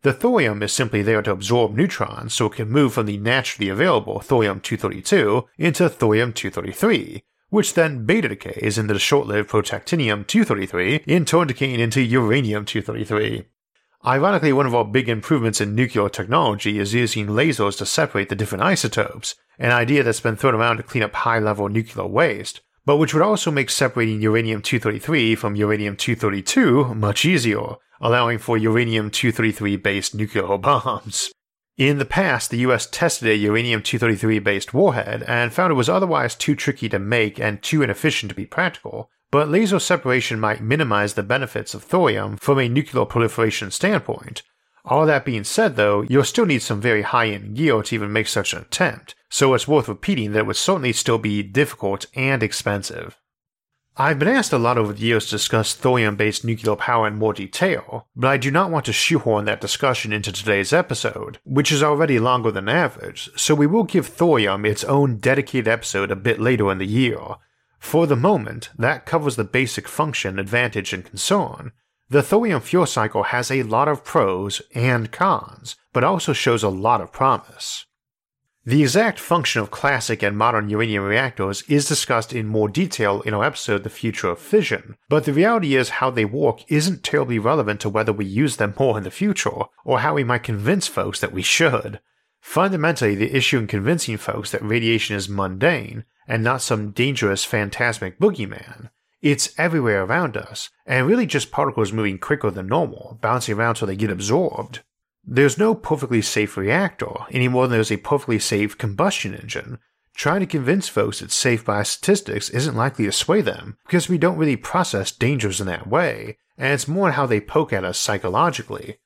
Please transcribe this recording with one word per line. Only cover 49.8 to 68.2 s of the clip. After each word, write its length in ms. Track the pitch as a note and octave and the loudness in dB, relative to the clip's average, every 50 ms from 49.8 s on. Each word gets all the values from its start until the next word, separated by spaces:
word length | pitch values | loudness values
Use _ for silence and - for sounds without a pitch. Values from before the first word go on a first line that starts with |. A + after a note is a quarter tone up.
| A#2 - | 2 0
repeating 440 | G#2 - - - G3 C#3+ G#2+ G#2 G#2 | -6 -6 -2 -2 0 0 0 0 0
that 80 | G#2+ | 0
it 60 | G#2+ | 0
would 100 | G#2+ A2+ | 0 -2
certainly 360 | - - - G3 F#3 C3+ B2 A2 | -2 0 0 0 0 0 -2 -2
still 260 | - - - A#2 A2+ | 0 0 0 0 0
be 240 | G#2+ A2+ G2+ G#2 G2+ | 0 -2 -2 -2 -4
difficult 640 | G2 F#2+ B2+ D3 C#3+ - - - G2 G2 G2 - - _ | -2 0 0 0 0 -2 -6 -4 -4 -4 -4 -8 -10 _
and 260 | C3 C3 C3+ C#3 B2+ A2+ | -4 -2 -2 0 0 0
expensive. 800 | G#2+ - - - - G2+ G2+ F#2+ - - D#2 D#2+ E2 - _ _ _ _ _ _ _ _ _ _ _ _ _ _ _ _ | -2 -2 -4 -4 -2 -2 -2 -4 -8 -10 -10 -12 -14 -16 _ _ _ _ _ _ _ _ _ _ _ _ _ _ _ _
I've 220 | - C3+ C#3+ D#3+ C3+ | 0 0 0 2 2
been 100 | D3 G3+ | 2 2
asked 260 | B3+ C4+ G#3+ - - | 4 2 2 2 0
a 40 | B2+ | 2
lot 200 | A#2 A#2+ B2 A#2+ | 2 2 2 2
over 160 | A2 G#2 G#2 | 2 0 -2
the 80 | G#2 A2 | -2 0
years 240 | A2+ A#2 A2 - | 2 2 2 2
to 60 | - - | 0 -4
discuss 420 | G#2 - - - A2+ A2 - - | -2 -2 2 2 2 2 0 -4
thorium-based 720 | - - C3 B2+ B2 A2+ G#2+ G#2 G2+ G#2+ A2 G#2 - - | 0 2 2 4 4 2 0 2 2 0 0 0 -2 -2
nuclear 300 | A#2 A2+ A2 A2+ A2 G#2+ | -2 -4 0 0 0 0
power 320 | G2+ - - B2 A#2 A2 | 0 0 0 2 2 2
in 100 | G#2+ G#2 | 0 0
more 180 | G#2+ G#2+ A2 F#2+ | 0 0 0 0
detail, 760 | - G2+ - - - F3 F#3+ E3+ - - - - A#2 - _ _ | -2 -8 -10 -4 -2 0 0 0 -2 -6 -10 -12 -14 -14 _ _
but 120 | - A#2+ C3 | 0 2 2
I 80 | C#3 C3+ | 2 2
do 120 | A#2+ C#3 | 0 0
not 200 | C3+ E3 G3 F#3 | 2 2 0 2
want 160 | E3 D3+ C3 | 0 -2 -2
to 60 | - G#2 | 0 -2
shoehorn 520 | - - - E3 D3 - A#2+ A2 G#2 G#2 | 0 2 2 2 2 2 2 2 2 2
that 160 | G#2+ G#2 - | 0 -2 -2
discussion 520 | - G2 - - - C3+ B2+ A#2 - A2 G#2+ | -4 -6 -4 0 0 0 0 0 -2 -4 -4
into 200 | G#2+ G2+ - F#2+ | -4 -4 -6 -8
today's 400 | - - G#2+ G#2 G2 G2 - C#3+ | -6 0 2 2 2 2 2 2
episode, 680 | E3 F3 - B2+ - - A#2+ - - - - A#2+ - _ | 2 2 0 -4 -4 -4 -6 -6 -6 -12 -12 -14 -16 _
which 260 | - C3+ C3+ D3 - | -2 0 2 2 2
is 120 | D3+ C#3 D3 | 2 2 4
already 360 | D3+ D3 C#3+ D#3+ D#3+ C3+ A#2 | 2 4 2 2 2 4 2
longer 320 | A2 B2 B2+ B2 A2 A2+ | 4 4 2 2 2 0
than 180 | G2+ F#2+ G2 G#2 | -2 -2 -2 0
average, 600 | B2 E3+ F3 C#3 - - - - F#2 - - - - | 0 2 0 0 -2 -8 -14 -14 -12 -14 -16 -14 -8
so 180 | - - - D#3 | -4 2 2 4
we 120 | C#3+ D3 | 4 4
will 180 | D3 F3 A3+ A3 | 4 4 2 0
give 220 | E3 - F#3+ - | 2 2 0 0
thorium 580 | - - - F3 F3 D3+ A#2+ G#2+ G2+ F#2+ G2+ G#2 | 0 -2 0 2 4 4 4 4 2 2 2 2
its 180 | G#2+ G#2+ - - | 0 0 0 0
own 360 | - C#3 C#3+ C#3+ C#3 A#2+ G#2 | 2 2 4 4 2 0 0
dedicated 500 | - B2 C3+ C3+ C3+ - - C3 A2+ A2 | 2 2 2 2 0 -2 -2 -2 0 2
episode 420 | A2+ A#2 - - - G2 G2 G2 | 0 0 -2 -4 -2 -2 0 0
a 60 | A#2+ | -2
bit 240 | G2 F#2+ A#2+ A#2 - | -2 0 -2 0 2
later 320 | G#2+ A#2+ C3 A2 G#2 G2 F#2+ | 2 2 2 2 2 0 0
in 60 | F#2 | 0
the 80 | F#2+ | -2
year. 340 | G2 G#2 A#2+ C3 B2 A2 - D2 - - - _ _ _ _ _ _ _ _ | -2 0 2 2 2 0 -4 -8 -12 -14 -16 _ _ _ _ _ _ _ _
For 280 | - - - D#3 E3+ | -12 -2 2 2 4
the 100 | D#3 C#3+ | 4 2
moment, 540 | A#2+ | 2